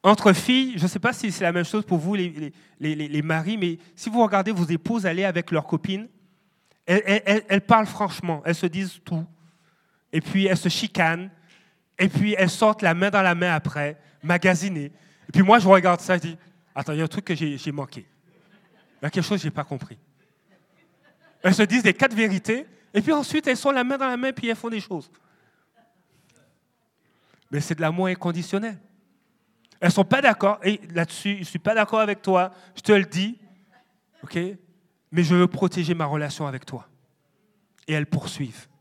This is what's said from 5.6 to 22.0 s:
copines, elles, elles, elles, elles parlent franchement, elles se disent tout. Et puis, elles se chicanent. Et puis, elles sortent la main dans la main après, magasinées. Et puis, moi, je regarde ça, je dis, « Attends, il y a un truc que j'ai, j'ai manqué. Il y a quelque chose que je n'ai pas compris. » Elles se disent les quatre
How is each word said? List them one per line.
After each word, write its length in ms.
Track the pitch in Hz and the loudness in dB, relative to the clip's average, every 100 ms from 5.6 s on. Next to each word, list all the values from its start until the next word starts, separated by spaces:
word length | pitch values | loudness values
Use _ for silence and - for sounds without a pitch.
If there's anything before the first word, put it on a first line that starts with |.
| 147 | -2
copines, 400 | 165 - 190 226 _ _ _ _ _ _ _ | -4 -4 -8 -10 _ _ _ _ _ _ _
elles, 180 | - 190 | 0 0
elles, 160 | 196 208 | 2 0
elles, 200 | 196 214 - | 2 0 2
elles 120 | 196 | -2
parlent 260 | 202 226 214 | 4 2 2
franchement, 540 | - 202 - 175 156 | -4 -6 -4 -6 -4
elles 100 | 165 | -4
se 120 | 170 180 | -2 -2
disent 320 | 175 190 - | -4 -8 -10
tout. 220 | - 165 170 _ _ _ _ _ _ _ _ | -8 -6 -6 _ _ _ _ _ _ _ _
Et 100 | 156 | -4
puis, 240 | - 190 | -2 0
elles 120 | 190 180 | 2 2
se 120 | 175 | 0
chicanent. 600 | - 233 - 160 170 190 _ _ _ _ _ _ - | -4 -4 0 0 0 -8 _ _ _ _ _ _ -2
Et 120 | 185 | 0
puis, 240 | 151 208 196 | 2 0 2
elles 120 | 185 | 0
sortent 320 | - 220 208 | 2 2 2
la 140 | 185 | 0
main 140 | 170 196 | 2 2
dans 100 | 196 | 2
la 140 | 185 | 2
main 180 | 170 180 | 2 0
après, 460 | 156 - 147 147 151 _ _ | 0 -4 -6 -6 -8 _ _
magasinées. 680 | 156 175 185 180 190 165 143 - _ _ - | -2 2 2 2 -2 -6 -10 -14 _ _ 0
Et 40 | |
puis, 120 | 156 | 4
moi, 160 | 190 233 | 8 8
je 80 | 190 | 10
regarde 340 | 190 180 175 | 8 8 2
ça, 160 | - 180 | 0 -2
je 40 | |
dis, « 160 | 165 170 _ _ _ | -2 -12 _ _ _
Attends, 180 | 135 139 | -10 -6
il 60 | 151 | -4
y 20 | |
a 20 | |
un 40 | 160 | -4
truc 180 | - | -4
que 100 | 190 | -6
j'ai, 220 | 160 156 139 | -4 -4 -6
j'ai 140 | 151 | -8
manqué. 360 | 143 135 - - _ _ _ _ _ _ _ _ _ | -8 -10 -14 -20 _ _ _ _ _ _ _ _ _
Il 20 | |
y 20 | |
a 40 | 143 | -6
quelque 120 | 190 | -4
chose 140 | 165 202 | -2 -4
que 60 | |
je 40 | 156 | -4
n'ai 40 | |
pas 140 | 151 | -8
compris. » 340 | 143 135 - 110 _ _ _ _ _ _ _ _ _ _ _ _ _ _ | -8 -10 -12 -18 _ _ _ _ _ _ _ _ _ _ _ _ _ _
Elles 100 | 180 | 2
se 80 | 190 | 4
disent 220 | 208 247 | 4 4
les 100 | 220 | 2
quatre 220 | 185 | 2